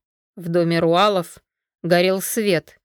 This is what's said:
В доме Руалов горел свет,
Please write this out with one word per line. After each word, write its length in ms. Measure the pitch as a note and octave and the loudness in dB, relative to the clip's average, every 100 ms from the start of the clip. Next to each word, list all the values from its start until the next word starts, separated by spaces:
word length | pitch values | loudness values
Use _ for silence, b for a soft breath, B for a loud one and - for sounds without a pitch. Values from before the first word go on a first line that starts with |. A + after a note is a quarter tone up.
| _ _ _ - | _ _ _ -14
В 140 | E3+ | -4
доме 300 | E3+ E3+ E3 | 0 0 0
Руалов 580 | E3 E3+ G#3 G3 E3+ - _ _ _ _ | 2 2 2 0 -4 -12 _ _ _ _
горел 400 | E3 F3 F3+ F#3+ | 0 2 2 -2
свет, 560 | - - G#3 E3 - _ | -4 -4 0 -2 -2 _